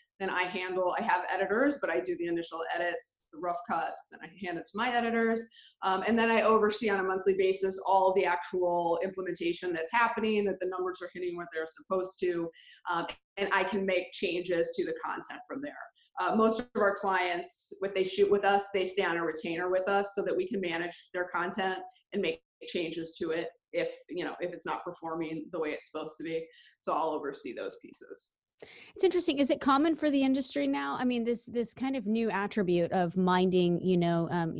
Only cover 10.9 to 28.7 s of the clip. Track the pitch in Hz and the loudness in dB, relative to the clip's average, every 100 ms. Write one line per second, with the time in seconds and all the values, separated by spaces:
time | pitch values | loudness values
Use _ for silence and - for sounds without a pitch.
10.9 | 185 180 180 180 170 175 160 160 - - | -4 -10 -6 -6 -6 -8 -8 -8 -10 -4
11.9 | 190 185 - 180 170 165 - - - - | -2 -2 -2 -2 0 -4 -8 -20 -14 -4
12.9 | 170 - - _ - 202 196 185 202 190 | -4 -4 -10 _ -4 2 2 2 0 2
13.9 | 180 - - 185 175 175 170 165 - 165 | 0 -2 -4 -2 -2 0 0 0 0 -4
14.9 | 160 - - - 139 - 135 143 - - | -4 -6 -8 -10 -14 -10 -10 -10 -12 -18
15.9 | _ _ - 180 214 226 233 - 214 202 | _ _ -4 0 4 4 2 -4 2 2
16.9 | 196 196 185 180 175 180 - - - 190 | 2 0 0 0 -2 -6 -10 -10 -6 -2
17.9 | 190 185 - 196 202 196 202 - 190 185 | 0 0 4 4 6 6 4 2 -2 0
18.9 | 190 180 170 165 156 170 170 180 185 185 | 0 0 2 0 -2 -4 -2 0 0 2
19.9 | 196 196 - 180 170 185 208 175 165 175 | 2 0 -2 -2 -2 -2 -2 -2 -2 -4
20.9 | - - 180 180 175 180 202 190 185 - | -8 -8 -6 -4 -2 -2 -2 -2 -2 -10
21.9 | - _ 202 170 165 _ _ 160 180 160 | -20 _ -2 -2 -2 _ _ -8 -4 -4
22.9 | 165 160 - 170 165 170 - _ 170 165 | -6 -8 -6 -4 -4 -4 -10 _ -4 -4
23.9 | - - 170 147 - 156 - 165 151 175 | -6 -10 -6 -6 -6 -8 -6 -6 -6 -6
24.9 | 175 165 165 160 160 151 180 151 147 - | -10 -8 -6 -4 -6 -8 -6 -4 -6 -8
25.9 | 151 156 - 160 160 165 - - _ - | -10 -10 -10 -6 -6 -8 -16 -20 _ -4
26.9 | 151 160 151 139 139 131 107 95 - - | 0 0 -2 -6 -8 -10 -8 -8 -10 -18
27.9 | - - - - _ _ _ - | -20 -18 -18 -18 _ _ _ -20